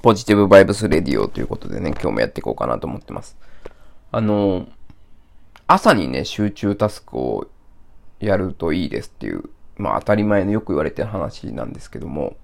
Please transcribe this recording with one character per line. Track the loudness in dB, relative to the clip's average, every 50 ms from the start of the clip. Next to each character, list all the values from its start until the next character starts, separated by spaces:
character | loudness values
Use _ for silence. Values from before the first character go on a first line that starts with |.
ポ | 4 4 2
ジ | 2 4
テ | 4 4
ィ |
ブ | 4 8 10
バ | 10 10
イ | 10
ブ | 10 4
ス | -2 0 2
レ | 2 2
デ | 2 2 0
ィ | 0
オ | 0 -2
と | -2 -4
い | -4
う |
こ | -4 -6
と | -8 -8 -8
で | -8 -6
ね、 | -4 -4
今 | -4 -2 -2 -2
日 |
も | 0 0
や | -2
っ | -2
て | -2 -8
い | -6
こ | -6
う | -4
か | -4 -2
な | -4 -2
と | -4 -4
思 | -8 -10
っ | -10
て | -12 -12 -14
ま | -12 -12
す。 | -14 -18 -18 -18 -16 -16 -14 -16 -16 -18 -18 -20 -20 -20 -20 -14 -6
あ | -4 -2
の、 | 0 2 2 4 2 2 2 0 -4 -10 -16 -18 -18 -18 -18 -20 -20 -20 -20 -20 -20 _ -20 -20 -20 -20 -20 -16 _
朝 | 2 2 6 6 4 4
に | 4 2 -2
ね、 | -4 -4 -6
集 | -6 -2 -2 -2 -2
中 | -2 -2 -2 -2 0
タ | 0 0 -2
ス | -2 -6
ク | -18 -10 -6
を | -4 -2 -2 -2 -4 -6 -10 -18 -20 -20 -20 -20 -20 -20 -20 -20 -20 -20 -20 -12 -6
や | 0 0 0
る | 0 0 -4 -6
と | -4 -2 -2 0
い | 0 -2
い | -4
で | -4 -6
す | -8 -10 -14
っ |
て | -10 -8
い | -6 -6
う、 | -8 -8 -12 -18 -20 -20 -20 -10
ま | -6 -4 -2 -2
あ | -2
当 | 0
た | 0 2
り | 2 2
前 | 2 2 2 2
の | 2
よ | -2 -2
く | -2 -2 -2
言 |
わ | -2 -2
れ | -2
て | -4 -4 -6
る |
話 | -4 -4 -6 -6 -6 -8 -12 -12 -12 -10
な | -8 -10
ん | -10
で | -10 -14
す | -16 -14
け | -14 -12
ど | -10 -8
も | -6 -6 -6 -6 -8 -12